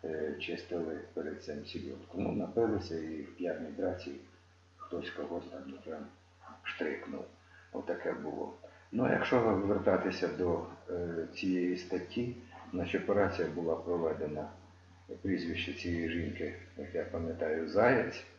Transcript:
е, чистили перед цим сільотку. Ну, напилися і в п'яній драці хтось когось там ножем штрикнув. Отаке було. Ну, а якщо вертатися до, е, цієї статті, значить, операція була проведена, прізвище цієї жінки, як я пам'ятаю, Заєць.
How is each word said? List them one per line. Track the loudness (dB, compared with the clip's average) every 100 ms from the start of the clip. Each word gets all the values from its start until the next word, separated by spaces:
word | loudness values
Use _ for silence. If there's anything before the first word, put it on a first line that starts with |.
е, | -2 -2 -2 -2
чистили | -4 -4 -2 -2 -2 -4 -6
перед | -6 -4 -6
цим | -6 -6 -6
сільотку. | -8 -6 -8 -8 -2
Ну, | 0
напилися | 0 0 4 4 4 0
і | -4 -4 -6
в | -8 -4
п'яній | -2 -2 -4
драці | -2 -2 -2 -6 -10 -14 -20 -20 _ -20 _
хтось | -8 -6 -6
когось | -6 -4 -6
там | -6 -10 -10
ножем | -12 -10 -10 -10 -14 -20 -20 -20 -12
штрикнув. | -10 -2 -2 -2 -6 -8 -8 -14 -20 -20 -10
Отаке | -8 -2 -2 0
було. | -2 -4 -4 -4 -6 -16 -20 -4
Ну, | 2
а | 4
якщо | 4 6 6
вертатися | 8 6 4 4 6 6 4 2 0
до, | 2 2 2 0 -10 -6
е, | -2 -2 -2 -4
цієї | -2 2 4 4 0
статті, | 0 -4 -2 -2 -2 -4 -12 -16 -6
значить, | -4 0 0
операція | 4 6 6 4 0
була | 0 0 0
проведена, | 2 2 2 0 -2 -2 -6 -10 -20 -20 -20 -20 -14 -6
прізвище | 0 0 0 -2 -4
цієї | -4 -2 0 0
жінки, | 0 -2 -4 -6 -6 -14 -12
як | -6
я | -4
пам'ятаю, | -2 -2 -4 -2 0 0 2
Заєць. | 6 8 8 2 -4 -14